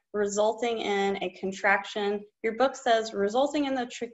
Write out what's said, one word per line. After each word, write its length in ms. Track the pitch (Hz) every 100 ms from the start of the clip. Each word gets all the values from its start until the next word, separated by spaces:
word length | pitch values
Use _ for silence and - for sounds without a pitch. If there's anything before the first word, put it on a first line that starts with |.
| _
resulting 640 | 208 202 202 214 220 240 226
in 440 | 208 202 196 196
a 60 | 185 -
contraction. 840 | 190 190 208 196 202 214 202 208 208 _
Your 120 | 220
book 200 | 220 269 269
says 360 | 254 226 220
resulting 540 | 202 202 233 277 302 277
in 80 |
the 120 | 269 240
tr-, 200 | - 233